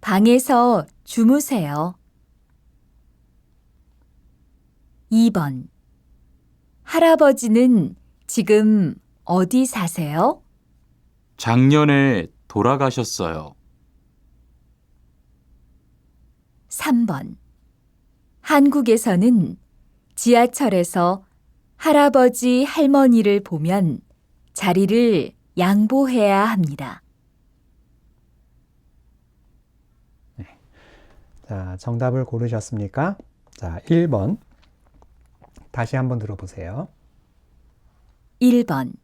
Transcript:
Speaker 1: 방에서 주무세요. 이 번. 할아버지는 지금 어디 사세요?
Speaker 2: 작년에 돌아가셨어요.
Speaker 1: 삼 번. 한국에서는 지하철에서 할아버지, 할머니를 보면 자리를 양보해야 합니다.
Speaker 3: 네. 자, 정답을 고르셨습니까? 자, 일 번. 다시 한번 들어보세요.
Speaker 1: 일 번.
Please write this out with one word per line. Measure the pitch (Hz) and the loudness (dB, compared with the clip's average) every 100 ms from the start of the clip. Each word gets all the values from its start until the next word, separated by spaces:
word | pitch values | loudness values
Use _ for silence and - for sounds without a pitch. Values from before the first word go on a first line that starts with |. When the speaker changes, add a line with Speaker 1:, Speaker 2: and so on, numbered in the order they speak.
Speaker 1:
방에서 | - 190 214 240 254 254 247 220 147 _ | -2 2 4 4 2 2 2 0 -4 _
주무세요. | - - 226 277 294 254 151 147 165 185 _ _ _ _ _ _ _ _ _ _ _ _ _ _ _ _ _ _ _ _ _ _ _ _ _ _ _ _ _ _ _ | -12 0 2 2 0 -6 -4 -6 -6 -8 _ _ _ _ _ _ _ _ _ _ _ _ _ _ _ _ _ _ _ _ _ _ _ _ _ _ _ _ _ _ _
이 | 220 226 | 2 2
번. | 214 147 131 127 _ _ _ _ _ _ _ _ _ _ _ | 0 -4 -8 -14 _ _ _ _ _ _ _ _ _ _ _
할아버지는 | - 330 330 320 302 262 240 220 254 233 151 - _ _ _ | -8 0 2 4 4 2 0 2 4 4 0 -8 _ _ _
지금 | - 180 214 214 214 170 - _ _ - | -6 0 2 4 2 0 -4 _ _ -4
어디 | 180 180 254 262 | -2 0 0 0
사세요? | 226 175 - 151 151 220 330 _ _ _ _ _ _ _ _ _ _ | -2 -6 -6 -6 -2 -2 -2 _ _ _ _ _ _ _ _ _ _
Speaker 2:
작년에 | - 117 131 147 151 143 139 113 80 _ _ | -2 2 4 4 2 2 0 -2 -6 _ _
돌아가셨어요. | - 113 139 135 123 117 - 90 80 76 _ _ _ _ _ _ _ _ _ _ _ _ _ _ _ _ _ _ _ _ _ _ _ _ _ _ _ _ _ _ _ _ | -2 0 0 -2 -4 -8 -6 -8 -8 -14 _ _ _ _ _ _ _ _ _ _ _ _ _ _ _ _ _ _ _ _ _ _ _ _ _ _ _ _ _ _ _ _
Speaker 1:
삼 | - - 247 233 | -10 -2 0 0
번. | 139 - - _ _ _ _ _ _ _ _ _ _ | -4 -10 -18 _ _ _ _ _ _ _ _ _ _
한국에서는 | - 302 277 285 240 226 233 180 214 240 170 - _ _ _ _ _ - | -2 2 4 2 2 0 2 2 4 2 0 -6 _ _ _ _ _ -6
지하철에서 | 233 240 247 - 269 196 175 185 175 196 _ _ _ _ _ _ | 2 4 2 0 -2 0 -2 0 0 -2 _ _ _ _ _ _
할아버지, | 320 294 285 262 254 247 247 247 | 0 4 4 4 4 2 0 0
할머니를 | 285 - 285 277 269 233 208 202 | 0 0 2 4 6 4 4 0
보면 | 202 165 156 190 175 120 _ _ _ _ _ | -2 -6 -2 0 -2 -4 _ _ _ _ _
자리를 | - 202 180 196 226 240 190 - _ _ - | -8 -2 0 2 2 2 0 -2 _ _ -4
양보해야 | 180 202 214 262 269 247 208 196 208 | 0 2 2 0 0 0 2 2 0
합니다. | 220 160 143 135 - _ _ _ _ _ _ _ _ _ _ _ _ _ _ _ _ _ _ _ _ _ _ _ _ _ _ _ _ _ _ _ _ _ - | -2 -4 -6 -12 -14 _ _ _ _ _ _ _ _ _ _ _ _ _ _ _ _ _ _ _ _ _ _ _ _ _ _ _ _ _ _ _ _ _ -20
Speaker 3:
네. | - _ _ _ _ _ _ _ _ _ _ | -20 _ _ _ _ _ _ _ _ _ _
자, | 101 92 92 | -12 -12 -12
정답을 | - 117 127 127 | -8 -6 -4 -4
고르셨습니까? | 127 117 120 117 - 110 101 - 160 202 - _ _ | -6 -6 -6 -6 -8 -10 -8 -6 -6 -6 -16 _ _
자, | _ - 82 - | _ -12 -12 -2
일 | 165 170 | 0 0
번. | 117 98 214 _ _ _ _ _ _ _ _ _ _ _ - - | -2 -4 -6 _ _ _ _ _ _ _ _ _ _ _ -20 -16
다시 | - 117 135 | -8 -6 -4
한번 | 127 123 | -4 -4
들어보세요. | 104 101 95 - 90 107 170 _ _ _ _ _ _ _ _ _ _ _ _ _ _ _ | -8 -12 -14 -14 -14 -12 -14 _ _ _ _ _ _ _ _ _ _ _ _ _ _ _
Speaker 1:
일 | 247 240 233 | 2 2 0
번. | 143 127 - | -4 -6 -14